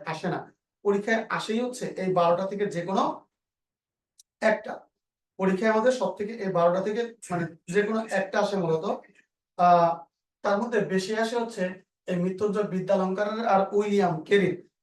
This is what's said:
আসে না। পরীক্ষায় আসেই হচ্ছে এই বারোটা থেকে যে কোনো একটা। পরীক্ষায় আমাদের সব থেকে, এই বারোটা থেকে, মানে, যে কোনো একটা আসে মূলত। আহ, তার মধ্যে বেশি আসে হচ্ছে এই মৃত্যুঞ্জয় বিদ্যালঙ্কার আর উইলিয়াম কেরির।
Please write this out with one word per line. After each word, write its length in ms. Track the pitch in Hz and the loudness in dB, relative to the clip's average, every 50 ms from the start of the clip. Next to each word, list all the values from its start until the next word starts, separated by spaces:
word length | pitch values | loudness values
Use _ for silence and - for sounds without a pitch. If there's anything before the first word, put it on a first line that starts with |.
| - | -6
আসে 240 | 170 156 - - 175 | -8 -8 -6 -4 -4
না। 220 | 143 - - - _ _ _ _ _ _ - | -4 -6 -8 -12 _ _ _ _ _ _ 0
পরীক্ষায় 420 | 202 202 196 - 233 220 226 220 - | 0 0 0 0 0 -2 -2 -2 -4
আসেই 300 | 180 170 - - 220 233 | -6 -6 -4 -4 -2 -2
হচ্ছে 260 | 247 247 247 - - | -2 -4 -6 -8 -8
এই 280 | - - - 185 185 180 | -8 -6 -4 -2 0 2
বারোটা 340 | 175 170 170 175 180 190 | 4 4 4 4 2 0
থেকে 180 | 190 208 196 208 | -4 -4 -4 -4
যে 200 | - - 170 165 | -4 -4 -4 -4
কোনো 420 | 190 190 233 302 320 302 - - _ _ _ _ _ _ _ _ _ _ _ _ _ _ _ _ _ _ _ _ _ _ _ | 0 0 0 0 0 -4 -8 -14 _ _ _ _ _ _ _ _ _ _ _ _ _ _ _ _ _ _ _ _ _ _ _
একটা। 460 | 214 220 208 - - - - - - _ _ _ _ _ _ _ _ _ _ | 2 2 2 0 -2 -8 -12 -12 -16 _ _ _ _ _ _ _ _ _ _
পরীক্ষায় 340 | - 190 190 190 185 226 220 | -2 0 0 2 2 2 2
আমাদের 200 | 220 220 - 254 | 2 4 4 2
সব 260 | 254 - 196 180 - | 2 2 -2 -4 -4
থেকে, 160 | - 208 208 233 | -6 -8 -8 -8
এই 180 | - 202 190 | -6 -6 -2
বারোটা 300 | 180 170 170 175 180 190 | 2 4 4 4 4 2
থেকে, 340 | 190 214 208 233 233 226 - _ - - | 0 -2 -2 -2 -4 -6 -10 _ -10 -6
মানে, 160 | 180 170 170 156 - - _ | -4 -4 -4 -6 -8 -12 _
যে 160 | 175 175 208 202 | -2 0 0 0
কোনো 240 | 220 220 226 226 | 2 -2 -4 -4
একটা 320 | - 208 185 185 - - 208 | -2 -2 -2 -2 -2 0 0
আসে 180 | 202 202 196 | 0 0 0
মূলত। 440 | 190 170 160 160 160 180 214 254 - - _ _ _ _ _ _ _ _ _ _ | 0 0 0 0 0 -2 -4 -6 -6 -10 _ _ _ _ _ _ _ _ _ _
আহ, 400 | - 180 175 175 175 170 170 165 - - _ _ _ _ _ _ _ | 4 6 6 8 8 6 4 2 -2 -10 _ _ _ _ _ _ _
তার 200 | - 208 202 202 | -2 0 0 0
মধ্যে 180 | 240 240 240 202 | 0 0 0 -2
বেশি 360 | 180 151 190 190 - 226 220 | 0 0 0 -2 -2 -2 -2
আসে 240 | 220 226 226 247 233 | -2 -2 -2 -2 -2
হচ্ছে 440 | 226 226 - 196 180 185 185 - _ _ _ _ _ | -4 -4 -4 -4 -6 -6 -6 -10 _ _ _ _ _
এই 100 | - 180 | -4 -2
মৃত্যুঞ্জয় 480 | 175 175 185 185 - 214 208 196 208 208 | -2 -2 -2 -2 -2 -2 0 0 0 -2
বিদ্যালঙ্কার 840 | 160 180 185 - - 196 190 190 185 190 202 208 208 220 220 226 | -2 -2 -2 0 2 2 2 2 0 -2 -2 -2 -2 -2 -2 0
আর 280 | 214 196 190 196 - 208 | 2 2 2 2 2 0
উইলিয়াম 500 | 202 208 208 202 196 185 170 160 156 - | 0 0 2 2 2 2 2 0 -4 0
কেরির। 440 | - 202 202 185 - - - - _ _ _ | 2 2 2 2 0 -2 -6 -10 _ _ _